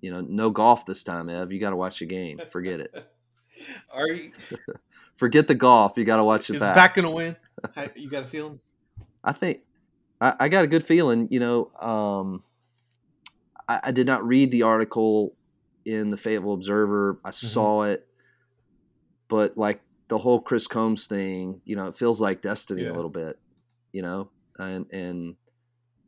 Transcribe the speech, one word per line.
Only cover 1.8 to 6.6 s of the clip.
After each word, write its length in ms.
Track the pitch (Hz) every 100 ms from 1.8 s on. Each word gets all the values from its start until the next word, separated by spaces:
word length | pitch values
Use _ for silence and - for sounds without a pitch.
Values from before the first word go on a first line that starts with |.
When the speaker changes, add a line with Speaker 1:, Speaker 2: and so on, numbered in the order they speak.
| 90 -
Speaker 1:
the 80 | 85
game. 340 | 92 87 76 82
Forget 300 | 87 92 87
it. 320 | - - - _ _ _ _
Speaker 2:
<laughs> 440 | _ - - _
Are 160 | 131 156
you 240 | 170 - - - - -
Speaker 1:
<laughs> 420 | - _ _ _ -
Forget 320 | 123 147 151
the 60 |
golf. 400 | 131 127 120 101 -
You 80 |
gotta 200 | 107 110
watch 240 | 107 107 -
the 60 |
Speaker 2:
Is 60 | 147